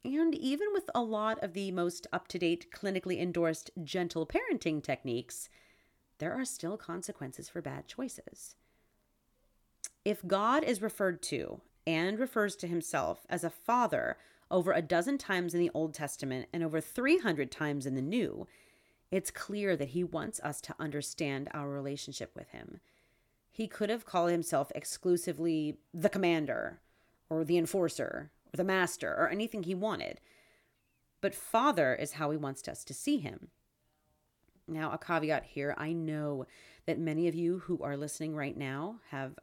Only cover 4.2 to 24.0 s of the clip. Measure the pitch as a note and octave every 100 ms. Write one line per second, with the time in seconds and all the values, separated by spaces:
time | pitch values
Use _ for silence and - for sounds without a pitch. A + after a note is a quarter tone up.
4.2 | D#3 G4+ B4 D4 E3 D3+ - C3+ C3 A#2+
5.2 | - - - - _ _ _ _ _ -
6.2 | E3 C4 B3+ - E3+ G#3+ - F3 F3 -
7.2 | C3+ - - E3+ C#3+ C#3 - - C4 -
8.2 | - - - - _ _ _ _ _ _
9.2 | _ _ _ _ _ _ - _ G3+ G#3
10.2 | F3+ F#3+ A3 C#4+ C#4+ G#3 G#3+ - G3 E3+
11.2 | - B2+ - - - _ - D#3+ F3+ G#3+
12.2 | B3+ A3+ G#3 - E3+ E3+ - D3 E2 -
13.2 | - E3+ - - - B3 A3 - B1 -
14.2 | - _ - F#3 F3 E3+ D#3 F3 B3 C#4
15.2 | - F#3 F3+ F3 F3 D3+ D#3+ D3 D3 -
16.2 | C3+ C3 - E3+ E3 D#3 - - C4 F4
17.2 | A3+ D3+ C3 - D3+ C#3+ C3+ C3 C#3 A#3
18.2 | F#3+ G1+ - - - _ _ _ - F#3+
19.2 | F#3+ - - G#3 G3 E3+ C#3 E3 F3 D#3+
20.2 | A3 - D3+ C#3+ - - D3+ D3 - -
21.2 | D3 C3+ C#3+ D3+ C#3+ C#3 C#3 C#3+ - -
22.2 | - - - A1+ - - _ _ _ _
23.2 | _ _ _ - A3 - G#3 A3+